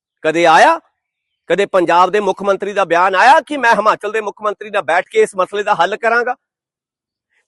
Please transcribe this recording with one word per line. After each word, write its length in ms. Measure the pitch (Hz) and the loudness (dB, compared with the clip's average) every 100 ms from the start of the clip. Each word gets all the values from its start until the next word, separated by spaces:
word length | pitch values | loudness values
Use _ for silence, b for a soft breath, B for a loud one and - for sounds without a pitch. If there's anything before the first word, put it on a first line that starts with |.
| _ _ | _ _
ਕਦੇ 220 | 156 160 170 | -4 2 4
ਆਇਆ? 340 | 165 262 330 - _ _ _ _ _ _ | 6 4 2 -6 _ _ _ _ _ _
ਕਦੇ 200 | 175 196 | -4 0
ਪੰਜਾਬ 440 | 196 170 170 185 | -2 2 2 2
ਦੇ 100 | 202 | 0
ਮੁੱਖ 220 | 202 190 | -4 -4
ਮੰਤਰੀ 300 | 202 190 196 | -4 -4 -4
ਦਾ 120 | 196 | -4
ਬਿਆਨ 300 | 190 165 185 | -2 0 0
ਆਇਆ 260 | 185 220 311 | 2 4 4
ਕਿ 160 | 269 294 | 2 -4
ਮੈਂ 180 | 240 | 0
ਹਿਮਾਚਲ 380 | 214 214 170 208 | 2 0 -2 -4
ਦੇ 80 | 214 | -6
ਮੁੱਖ 220 | 208 - | -8 -8
ਮੰਤਰੀ 280 | 208 196 214 | -8 -8 -8
ਨਾਲ 120 | 202 | -8
ਬੈਠ 260 | 156 170 185 | -2 -4 -2
ਕੇ 140 | 220 | -2
ਇਸ 120 | 220 190 | -2 -2
ਮਸਲੇ 260 | 175 202 | -6 -4
ਦਾ 120 | 208 | -4
ਹੱਲ 220 | 190 180 208 | -2 -2 -2
ਕਰਾਂਗਾ? 380 | 226 233 240 247 _ _ _ _ _ _ _ _ _ _ | -2 -2 -2 -8 _ _ _ _ _ _ _ _ _ _